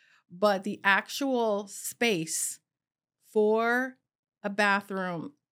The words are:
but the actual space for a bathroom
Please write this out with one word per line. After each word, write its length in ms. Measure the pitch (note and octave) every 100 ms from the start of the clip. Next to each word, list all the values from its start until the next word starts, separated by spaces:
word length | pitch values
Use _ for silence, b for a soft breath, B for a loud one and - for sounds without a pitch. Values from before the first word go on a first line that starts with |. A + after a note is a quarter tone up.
| b b _
but 340 | F3 G#3 G3
the 160 | G3+ G3
actual 800 | G3 G3 G#3+ - C#4 B3+ A3+ G3+ G3+
space 920 | - - - A#3 F#3 E3 - - - _ _ _ _ _ _ _
for 680 | A3 G#3+ A3 A#3 B3 C4 B3+ _ _ _ _
a 80 | G3+
bathroom 840 | G3+ G#3 G3 G3 F#3+ F#3 E3+ - - _